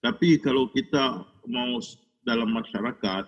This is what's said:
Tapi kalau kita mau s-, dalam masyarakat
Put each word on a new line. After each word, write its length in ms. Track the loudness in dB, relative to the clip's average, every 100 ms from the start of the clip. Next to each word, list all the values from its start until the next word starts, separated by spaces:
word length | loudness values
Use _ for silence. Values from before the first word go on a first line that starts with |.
Tapi 320 | -2 2 4 6
kalau 320 | 4 2 2
kita 560 | -2 0 0 0 -2 -10 _ -8
mau 320 | -4 -2 -4
s-, 160 | -8 -16 _ _
dalam 320 | -2 0 0
masyarakat 720 | -2 -4 -6 -6 -4 -4 -4